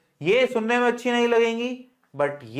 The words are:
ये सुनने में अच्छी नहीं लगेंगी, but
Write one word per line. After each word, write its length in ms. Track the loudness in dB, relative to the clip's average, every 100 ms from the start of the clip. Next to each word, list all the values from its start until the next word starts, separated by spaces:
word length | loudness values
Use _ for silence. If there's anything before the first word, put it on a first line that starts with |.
| _ -6
ये 240 | 0 2 2
सुनने 260 | 0 0 2
में 60 | 2
अच्छी 180 | 0 -2
नहीं 180 | 0 2
लगेंगी, 440 | 4 2 0 -6 -8 -14 _ _
but 300 | -4 -2 -4 -10 0